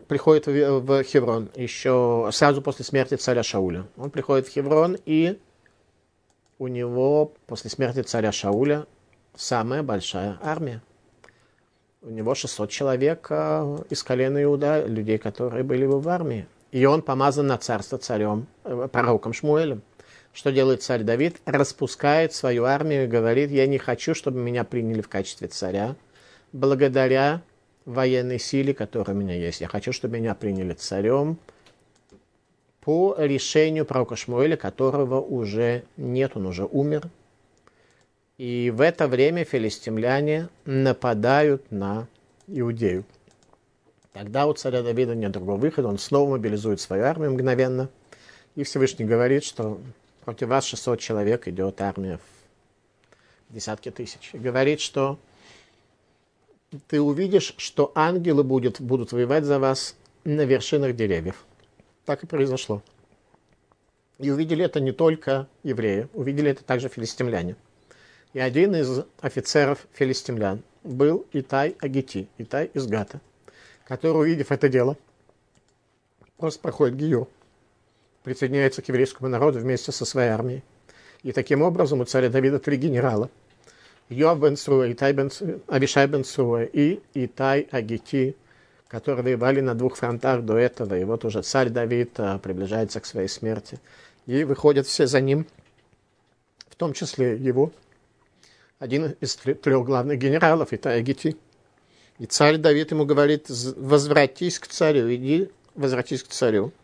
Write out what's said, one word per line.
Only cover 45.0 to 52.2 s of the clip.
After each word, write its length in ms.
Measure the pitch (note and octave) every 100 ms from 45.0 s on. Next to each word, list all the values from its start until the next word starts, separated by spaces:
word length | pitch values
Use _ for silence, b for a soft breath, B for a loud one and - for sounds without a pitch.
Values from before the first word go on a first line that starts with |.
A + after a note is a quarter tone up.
| B2 A#2
нет 160 | G#2
другого 260 | G2 F#2 G2
выхода, 300 | D3 D#3 A#2+
он 100 | G2+
снова 320 | - C#3 C#3+
мобилизует 500 | C3 A2 G#2 A2 G2
свою 220 | - F#2+
армию 300 | B2 D#3+ D3+
мгновенно. 580 | C3 C3 B2+ B2+ B2+ C#3 - B B B B B
И 80 | -
Всевышний 420 | C#3 C#3+ C3 C3
говорит, 400 | A2 A#2 B2 C#3
что 340 | D3 - A2 G2 B2 - _ _
против 240 | - A2 A#2+
вас 160 | C3+
шестьсот 360 | - - - A#2
человек, 480 | - G#2+ G#2 A#2 F#2
идёт 320 | F2+ F#2+ -
армия 360 | G2 G2 F#2+ D#2+